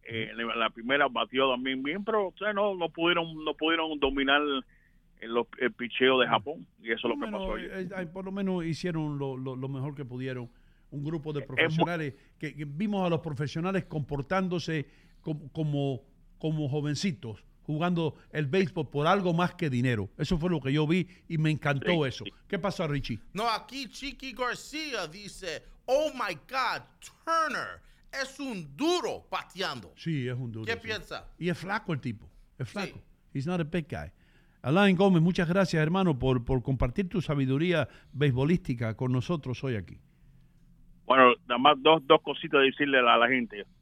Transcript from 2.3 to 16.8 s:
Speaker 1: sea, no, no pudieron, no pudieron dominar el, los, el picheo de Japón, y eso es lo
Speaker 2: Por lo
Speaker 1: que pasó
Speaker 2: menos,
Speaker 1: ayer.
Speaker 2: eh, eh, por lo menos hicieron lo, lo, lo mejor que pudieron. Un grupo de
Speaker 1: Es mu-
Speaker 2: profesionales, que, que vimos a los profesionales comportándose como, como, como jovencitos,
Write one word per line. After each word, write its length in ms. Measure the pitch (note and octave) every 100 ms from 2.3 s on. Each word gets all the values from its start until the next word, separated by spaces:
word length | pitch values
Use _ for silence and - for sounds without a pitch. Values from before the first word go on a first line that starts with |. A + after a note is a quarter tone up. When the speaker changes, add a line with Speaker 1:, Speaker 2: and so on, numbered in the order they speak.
| -
Speaker 1:
sea, 160 | G3+
no, 220 | G3+ G#3 F#3+
no 140 | E3
pudieron, 540 | D#3+ E3+ F3 E3 D#3
no 100 | D#3
pudieron 440 | D3 D#3 E3 D#3+ D3+
dominar 420 | C#3 C#3 C#3 C#3+ D3 C#3 - _ _ _ _ _
el, 80 | A2+
los, 180 | A#2 A#2 -
el 120 | B2+
picheo 460 | - A#2+ - C3 C3
de 80 | A#2+
Japón, 380 | A2+ G#2+ D3 - _
y 100 | A2
eso 160 | A2 A#2+
es 80 | A2+
lo 40 |
Speaker 2:
Por 0 |
lo 60 | A2
Speaker 1:
que 60 |
pasó 240 | G#2+ A2+ A2
Speaker 2:
menos, 160 | -
Speaker 1:
ayer. 180 | F#3+ F#3 F#3+
Speaker 2:
eh, 20 |
eh, 20 | F3
por 160 | F3+ F#3+
lo 60 |
menos 320 | G3 F#3+ F#3 E3
hicieron 520 | D#3 F3+ D#3+ D3+ C#3+
lo, 180 | C#3 B2+
lo, 180 | C3 B2+
lo 120 | C3+
mejor 240 | C#3 C#3 C#3+
que 100 | C3
pudieron. 440 | B2+ C3 B2+ A#2+ _ _ _ _
Un 120 | C#3
grupo 300 | C#3+ E3 D3+
de 80 | D3
Speaker 1:
Es 80 | -
mu- 60 | C3
Speaker 2:
profesionales, 580 | D#3+ D#3+ E3+ E3+ D3+ - _ _
que, 180 | D#3 D3
que 80 | D3
vimos 400 | C#3+ G#3+ G3+ F3+
a 40 |
los 100 | E3
profesionales 680 | E3 C3+ D3 E3 F3 G3 -
comportándose 1040 | D#3 C3+ C#3 - F#3+ F#3 E3+ - D#3+ C3+ _ - -
como, 300 | - D#3 C#3+
como, 500 | - D#3 C#3+ C#3 C3 - _ - -
como 320 | D#3+ D#3 D3
jovencitos, 760 | D3+